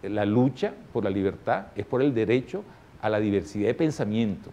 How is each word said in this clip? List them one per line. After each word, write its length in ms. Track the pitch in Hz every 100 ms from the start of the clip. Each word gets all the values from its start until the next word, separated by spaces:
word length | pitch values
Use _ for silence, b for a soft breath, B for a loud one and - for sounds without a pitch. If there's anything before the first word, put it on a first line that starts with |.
La 200 | 98 104
lucha 480 | 104 110 127 131 202 - -
por 100 | 120
la 80 | 101
libertad 560 | 98 95 92 - 156 196
es 100 | -
por 160 | 101 127
el 140 | 143
derecho 480 | 117 107 127 120 190 208 B B -
a 80 | 110
la 80 | 107
diversidad 480 | 107 101 82 104 104
de 80 |
pensamiento 760 | 127 160 151 107 107 110 92 -